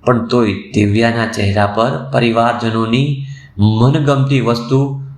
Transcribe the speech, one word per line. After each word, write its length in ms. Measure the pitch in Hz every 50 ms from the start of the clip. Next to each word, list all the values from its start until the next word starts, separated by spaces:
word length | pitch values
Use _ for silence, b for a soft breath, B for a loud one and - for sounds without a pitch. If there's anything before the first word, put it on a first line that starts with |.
| -
પણ 200 | 123 123 117 -
તોય 260 | - 123 123 117 104 95
દિવ્યાના 720 | - - - - - 104 101 101 110 117 117 113 113 113
ચહેરા 400 | 113 - - 104 98 98 104 104
પર 440 | 101 - 110 113 131 - - - -
પરિવારજનોની 1120 | - 123 120 117 113 113 117 120 117 117 117 113 110 113 113 113 117 131 143 147 143 135 B B B B B B B -
મનગમતી 840 | 104 110 107 110 117 131 143 160 147 139 143 135 135 135 143 131
વસ્તુ 640 | 113 113 120 117 - - 131 135 139 139 - - - - -